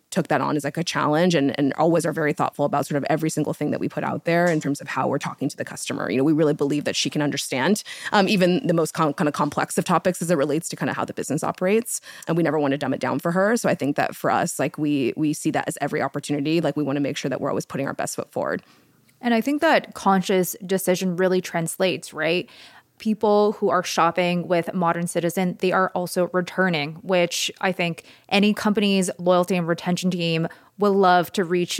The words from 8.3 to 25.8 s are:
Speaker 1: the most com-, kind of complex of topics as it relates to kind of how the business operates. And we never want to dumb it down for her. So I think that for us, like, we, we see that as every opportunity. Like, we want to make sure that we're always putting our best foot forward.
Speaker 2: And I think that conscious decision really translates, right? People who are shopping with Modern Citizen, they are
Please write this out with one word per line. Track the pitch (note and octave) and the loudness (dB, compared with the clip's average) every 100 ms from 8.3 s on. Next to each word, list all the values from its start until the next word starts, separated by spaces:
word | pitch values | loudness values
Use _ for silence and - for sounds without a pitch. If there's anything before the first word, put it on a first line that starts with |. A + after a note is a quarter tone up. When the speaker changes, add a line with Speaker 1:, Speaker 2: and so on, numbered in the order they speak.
| G#3+ F3+ F3+ F3+ | 4 4 2 2
Speaker 1:
the | |
most | E3+ D#3 | 2 0
com-, | - D#3 | 0 0
kind | - D3 | 2 -2
of | |
complex | - D3+ - C3+ - | 0 -2 -2 -2 -2
of | - | 2
topics | E3+ F#3+ F3 | 2 2 -2
as | E3+ | 0
it | E3+ | 0
relates | D#3 D3 - | 2 0 -2
to | D#3 | -6
kind | C#3 | -4
of | - | -4
how | - | -6
the | |
business | - - D#3+ | -6 -4 -4
operates. | - - F#3 A3 A#3 - - - - | -4 -2 0 0 0 -8 -10 -14 -4
And | E3+ | 0
we | |
never | E3 D3+ | 2 2
want | C#3+ | 0
to | C#3+ | 0
dumb | C#3 | -2
it | C3 | -2
down | B2+ B2 | -2 -2
for | E3+ | 0
her. | F3 G3+ A#3 | 0 2 2
So | D#3+ | 0
I | E3 | 0
think | C3+ D3 | -2 0
that | F3 | -2
for | - D3 | -2 0
us, | A2+ C3 - | 0 0 -2
like, | C#3+ - | -4 -2
we, | D3+ D3 A#2 - | -2 0 0 0
we | D#3 | -2
see | D#3 D#3+ | -2 -2
that | C#3+ - | -2 -4
as | - | -4
every | C#3+ D3+ | -4 -2
opportunity. | C#3 C#3+ - D3+ C#3+ E3 | -4 -4 -4 -4 0 0
Like, | D3+ C3+ | 0 -2
we | |
want | C#3+ C#3+ | -2 -2
to | |
make | C#3 C#3+ | -2 -4
sure | D3 | -4
that | C#3 | -4
we're | - | -2
always | G2 - | -4 -4
putting | B2+ C#3 | -6 -6
our | |
best | - - - | -4 -6 -6
foot | - | -8
forward. | - C#2+ E2+ - _ _ _ _ _ | -6 -4 -4 -8 _ _ _ _ _
Speaker 2:
And | B3 A#3 | -2 0
I | |
think | A3 D4 | 0 0
that | E4 A#3 - | 2 2 0
conscious | - G3 F#3+ F3+ F#3+ F3+ - F3+ | -2 2 2 4 0 0 -4 -4
decision | F#3+ - F3+ F#3+ E3+ | -2 0 0 0 0
really | F#3 F#3 | 2 0
translates, | F3+ E3+ E3 - F#3+ D3+ - | -2 -4 -4 -2 -2 -2 -8
right? | D3+ D#3 F3+ - - - - _ _ | -6 -2 -2 -4 -14 -20 -20 _ _
People | A3 G#3+ G#3+ G#3 G#3 | -4 0 4 4 4
who | G#3+ G3+ | 2 0
are | F3+ | 0
shopping | F3 - E3 E3+ F3 F3 D#3+ | 0 2 2 2 0 0 0
with | F3 E3 | 0 0
Modern | F#3 E3+ E3+ E3+ | -2 0 0 -2
Citizen, | F3 E3+ F3+ F#3 - | 0 0 0 -2 0
they | F#3 | 0
are | E3+ | 2